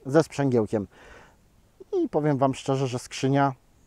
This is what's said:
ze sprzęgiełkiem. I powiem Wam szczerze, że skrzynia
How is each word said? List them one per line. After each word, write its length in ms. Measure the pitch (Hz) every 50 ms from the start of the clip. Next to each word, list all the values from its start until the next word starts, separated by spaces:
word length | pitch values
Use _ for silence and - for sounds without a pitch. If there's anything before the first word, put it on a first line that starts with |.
| -
ze 160 | 131 135 160
sprzęgiełkiem. 640 | 151 - - - 139 135 123 117 107 - - 107 98 - _ - - - - - - - _ _ _ _ _ _ _ _ _ - - _
I 160 | 415 370 330 247
powiem 300 | - 156 147 151 143 123
Wam 160 | 139 135 139
szczerze, 320 | - - - 135 135 139
że 120 | 127 123 131
skrzynia 540 | - - - - - 135 139 139 139 135 131 - _ _ _ _ _